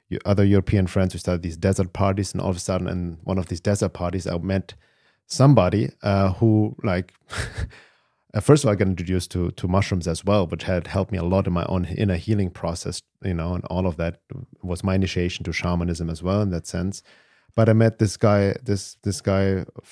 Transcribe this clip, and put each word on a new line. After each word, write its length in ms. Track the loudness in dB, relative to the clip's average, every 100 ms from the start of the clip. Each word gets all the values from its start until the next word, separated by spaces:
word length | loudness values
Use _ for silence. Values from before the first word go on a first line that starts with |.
| -10
Eu-, 120 | -6
other 200 | 0 2
European 420 | 4 4 4 2 2
friends. 260 | 0 -2
We 60 | -2
started 240 | -4 -2
these 140 | -4 -2
desert 360 | 0 2 -2
parties, 400 | 0 0 0 -2
and 80 | -4
all 100 | -4
of 60 | -4
a 40 |
sudden 280 | -2 -4 -2
in 300 | -4 -6 -8
one 140 | -4 -4
of 100 | -4
these 120 | -4
desert 320 | -2 0 -2
parties, 340 | -4 -6 -4 -4
I 120 | -4
met 360 | -2 -2 -4 -14 _ _ _ _ -6
somebody, 640 | 4 6 6 4 2 -2 -4
uh, 300 | 0 2 2
who, 420 | 2 2 4 2 -2
like, 280 | -2 -2 -4 _ -14
<laughs> 1080 | -10 -8 -8 -10 -12 -20 _ _ _ _
uh, 60 | 0
first 220 | 4 4
of 60 | 4
all, 40 |
I 40 | 2
got 100 | 2
introduced 460 | 0 -2 -2 -2
to, 180 | -2 -2
to 160 | -2 0
mushrooms 400 | 2 2 0 -2
as 180 | -4
well, 220 | 0 2 0
which 160 | -4
had 240 | -2 -2 -2
helped 240 | -2 -2
me 80 | -2
a 60 |
lot 240 | 0 0 2
in 40 |
my 120 | 0
own 220 | 0 -2 -2
inner 280 | 0 0
healing 360 | 0 0 0 -2
process, 520 | -4 -6 -6 -6 -10 -12 _
you 100 | -4
know, 200 | -4 -2
and 100 | -4
all 220 | -4 -2 -2
of 100 | -2
that 240 | -4 -6 -12 -16 -16 -12
was 220 | -8 -4
my 100 | 0
initiation 500 | 2 0 0 -2 -4
to 80 | -6
shamanism 560 | -4 -2 0 0 -2 -4
as 140 | -4
well 180 | -2 0
in 100 | 0
that 160 | -4 -6
sense. 360 | -6 -6 -8 -14 _ _ _ _ 2
But 120 | 6
I 40 |
met 260 | 6 6 4
this 180 | 0 2
guy, 380 | 4 4 2 0
this, 360 | -4 -4 -6 -8
this 180 | -6 -2
guy, 440 | 0 2 2 0 -4 -12 -6